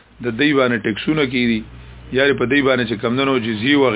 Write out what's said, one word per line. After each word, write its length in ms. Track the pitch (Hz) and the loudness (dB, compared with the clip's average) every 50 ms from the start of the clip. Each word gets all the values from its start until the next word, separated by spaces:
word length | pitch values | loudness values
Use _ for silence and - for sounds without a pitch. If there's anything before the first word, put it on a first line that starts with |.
| - _ - - - | -20 _ -16 -8 -8
د 120 | 123 113 113 | -6 -2 0
دوی 140 | 147 151 143 135 | 0 2 4 4
باندې 260 | 131 123 120 110 101 | 2 2 0 0 -2
ټیکسونه 400 | 120 101 - - - 156 156 143 127 131 | -4 -4 -4 -2 -2 0 0 0 -2 0
کیدي، 260 | 127 123 117 113 110 110 - - - - - - - - - | 0 0 0 0 -2 -4 -10 -18 -20 -20 -20 -20 -20 -12 -4
یا 120 | 123 127 139 143 135 - | 0 2 2 2 2 0
په 40 | 127 117 | 0 0
دوی 120 | 143 143 | 2 2
باندې 220 | 135 131 131 123 120 110 | 2 2 2 2 0 -2
چې 60 | 117 101 | -4 -4
کم 140 | 123 117 120 | -2 -2 -2
دنو 220 | 131 139 139 135 127 | 0 0 0 0 0
جزیې 360 | 107 113 113 104 107 135 147 | -2 -2 -4 -2 0 2 2
و 140 | 143 139 127 107 | 4 4 2 2